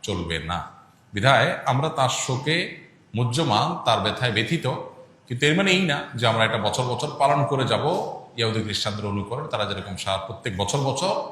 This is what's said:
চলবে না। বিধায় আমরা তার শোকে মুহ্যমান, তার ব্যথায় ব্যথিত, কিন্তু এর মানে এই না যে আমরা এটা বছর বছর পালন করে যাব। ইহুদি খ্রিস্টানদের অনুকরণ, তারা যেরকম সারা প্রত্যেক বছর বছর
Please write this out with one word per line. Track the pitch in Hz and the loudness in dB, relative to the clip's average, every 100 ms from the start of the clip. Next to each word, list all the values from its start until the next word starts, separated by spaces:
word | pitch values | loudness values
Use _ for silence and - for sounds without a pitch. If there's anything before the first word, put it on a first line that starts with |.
চলবে | - 95 82 82 | -4 -4 -2 -4
না। | 78 87 71 - - _ _ | -4 -6 -6 -16 -20 _ _
বিধায় | 104 123 127 139 - - | 0 4 4 4 0 0
আমরা | 131 156 | 0 0
তার | 147 127 - | 0 0 0
শোকে | - 127 139 165 185 - - - _ | -2 -2 0 -2 -2 -10 -20 -20 _
মুহ্যমান, | 107 120 123 156 107 147 175 | -2 0 0 2 2 2 0
তার | - 113 | 2 2
ব্যথায় | 104 95 123 | 2 0 0
ব্যথিত, | 107 117 165 127 - - - - - _ | 0 0 0 -2 -4 -8 -16 -20 -20 _
কিন্তু | 123 147 | 0 4
এর | 165 | 4
মানে | 196 | 4
এই | 185 | 4
না | 185 143 - | 2 0 -4
যে | 120 113 | 0 2
আমরা | 113 | 4
এটা | 110 110 | 2 2
বছর | 101 113 123 | 0 0 -2
বছর | 117 147 - | -2 -4 2
পালন | 139 143 139 | 4 4 2
করে | 139 | 2
যাব। | 120 110 139 190 - - - - | 2 2 2 0 -4 -10 -12 -2
ইহুদি | 113 110 | 0 0
খ্রিস্টানদের | 104 98 110 101 101 | -2 -2 -2 -4 -4
অনুকরণ, | 101 98 123 156 | -4 -4 -6 -4
তারা | 113 | -4
যেরকম | 101 95 98 92 | -2 -4 -6 -8
সারা | 98 95 | -4 -4
প্রত্যেক | - 95 123 92 | -4 -8 -6 -2
বছর | 98 143 | -2 0
বছর | 135 123 185 - - | 0 -2 -2 -2 -6